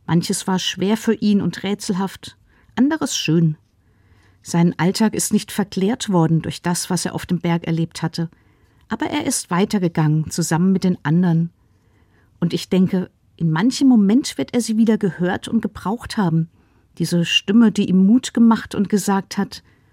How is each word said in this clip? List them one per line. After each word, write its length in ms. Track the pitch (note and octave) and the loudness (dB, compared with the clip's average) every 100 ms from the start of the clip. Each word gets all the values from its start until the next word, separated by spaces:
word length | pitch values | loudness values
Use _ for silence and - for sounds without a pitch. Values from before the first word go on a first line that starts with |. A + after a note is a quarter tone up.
| - | -2
Manches 380 | E3 E3+ F#3+ - | 0 0 -4 -4
war 140 | F#3 | -4
schwer 380 | - - F#3 A3 | -4 -4 -2 0
für 180 | - G#3+ | 0 0
ihn 260 | G#3 G3+ | 2 2
und 220 | F3 - | 0 -4
rätselhaft, 760 | G3 G3+ - F#3 F#3+ - - - _ _ _ - | -6 -6 -4 -4 -4 -8 -20 -20 _ _ _ -2
anderes 420 | C#4 D#4+ C#4+ - | 0 0 -4 -4
schön. 400 | - E3 E3 D3+ _ _ _ _ _ _ _ _ | -2 0 0 -2 _ _ _ _ _ _ _ _
Sein 340 | - E3+ F3 - | -4 0 0 0
Alltag 380 | E3 - A3 E3+ | -2 0 -2 -2
ist 180 | - | -2
nicht 180 | G#3 - | -2 -2
verklärt 580 | - G3 G3 F#3+ C4 - | -6 -4 -2 -2 -2 0
worden 340 | F3+ D#3+ D#3+ | 2 4 2
durch 180 | E3 - | -2 -6
das, 300 | F3 F3+ - | -4 -4 -4
was 140 | F3 - | -4 -4
er 100 | - | -8
auf 100 | - | -4
dem 140 | F3 | -4
Berg 260 | E3+ E3+ E3+ | 0 -2 -2
erlebt 380 | E3 E3 - | -4 -4 -4
hatte. 260 | E3 - E3 _ _ _ _ _ _ | -6 -6 -8 _ _ _ _ _ _
Aber 200 | - D4+ | -6 -4
er 180 | D4 D4+ | -4 -4
ist 240 | - - | -4 -2
weitergegangen, 800 | F3 G#3+ G#3 F3 E3+ D3+ D#3 D3+ | 0 0 0 0 0 2 0 -2
zusammen 420 | - D#3+ D#3+ F#3+ | -4 -2 0 2
mit 120 | F#3 | 2
den 200 | F#3 - | 0 0
anderen. 460 | C#3+ E3+ F3+ E3 E3+ - _ _ _ _ _ _ _ _ | 0 2 2 2 0 -6 _ _ _ _ _ _ _ _
Und 140 | E3+ | -4
ich 160 | - - | -4 -2
denke, 400 | F#3 F#3 F#3 - _ _ - | 2 2 0 -4 _ _ -4
in 140 | E3 | -2
manchem 380 | D#3+ A#3+ - C4+ | 0 0 2 4
Moment 500 | A#3+ G3 A#3+ - - | 6 6 4 0 -6
wird 160 | C4+ | -4
er 80 | B3 | -2
sie 160 | A3+ A3 | 0 2
wieder 220 | A3+ G#3+ | 2 2
gehört 480 | G3 - F3 F#3+ - | 0 0 -2 -2 -2
und 140 | A3+ | -2
gebraucht 560 | A3 - F#3 A3+ - - | -2 -6 -6 -6 -4 -2
haben. 320 | F3 D#3+ E3 _ _ _ _ - | 2 2 -2 _ _ _ _ -8
Diese 260 | E3 F3 E3+ | -2 0 0
Stimme, 460 | - - A#3 A3 | -2 2 4 4
die 180 | G#3 G3+ | 4 2
ihm 160 | F#3 F#3+ | 4 6
Mut 300 | B3+ - A#3+ | 4 2 2
gemacht 400 | A#3 A3 - - | 4 4 -2 -4
und 140 | F#3+ | -2
gesagt 500 | G#3 G3+ G3 F#3+ - | 0 0 -2 -2 -6
hat: 240 | G3 - - _ _ | -6 -8 -20 _ _